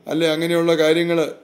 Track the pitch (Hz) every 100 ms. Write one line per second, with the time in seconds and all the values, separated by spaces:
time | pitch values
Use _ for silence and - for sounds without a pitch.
0 | - 156 165 156 170 170 170 160 156 165
1 | 170 170 151 -